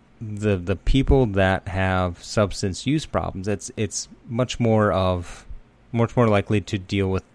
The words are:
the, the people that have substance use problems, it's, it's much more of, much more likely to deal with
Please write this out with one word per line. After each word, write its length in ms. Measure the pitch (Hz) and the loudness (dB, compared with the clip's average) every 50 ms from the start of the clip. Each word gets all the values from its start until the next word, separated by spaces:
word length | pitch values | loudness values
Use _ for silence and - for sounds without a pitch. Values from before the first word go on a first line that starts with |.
| _ _ _ - | _ _ _ -14
the, 360 | 117 107 107 101 104 107 101 | -12 -10 -8 -2 0 0 0
the 180 | 90 87 90 95 | 0 0 -2 -4
people 520 | 82 - - - 135 131 - 147 135 127 | -2 2 4 4 4 6 4 4 4 4
that 420 | 107 95 98 95 95 95 - - - | 2 2 2 4 4 2 0 -2 -6
have 520 | 87 95 95 95 92 92 90 90 85 - | -4 -2 0 0 2 0 0 -2 -4 -6
substance 640 | - - - 113 104 98 - - - 98 87 - - | -12 -6 0 0 0 0 0 -4 -4 -6 -6 -4 -4
use 220 | - 151 156 - | -2 -2 -2 -4
problems, 400 | - - 95 85 85 - 98 92 | -4 -4 -4 -4 -4 -6 -6 -4
it's, 240 | 104 104 - - - - | -4 -4 -6 -6 -12 -6
it's 320 | - 110 - - - - - - - - - | -6 -6 -4 -4 -8 -12 -12 -16 -20 -14 -8
much 300 | 120 113 127 - - - | -2 -2 -2 -2 -2 -2
more 320 | 120 113 110 107 107 104 | 0 2 4 4 4 4
of, 560 | 82 95 95 92 92 87 85 - - - - - - - - _ _ _ _ - - | 2 2 2 0 0 -2 -4 -10 -14 -18 -16 -16 -18 -18 -18 _ _ _ _ -6 -2
much 240 | 117 117 110 - | 0 0 0 2
more 100 | 123 120 | 2 2
likely 340 | 110 104 101 98 - 110 104 90 | 4 4 2 2 2 0 -2 0
to 160 | - - 98 | -2 -6 -6
deal 300 | 92 - 101 98 98 95 | -6 -4 -2 -2 0 0
with 140 | 95 92 - _ _ | -2 -4 -6 _ _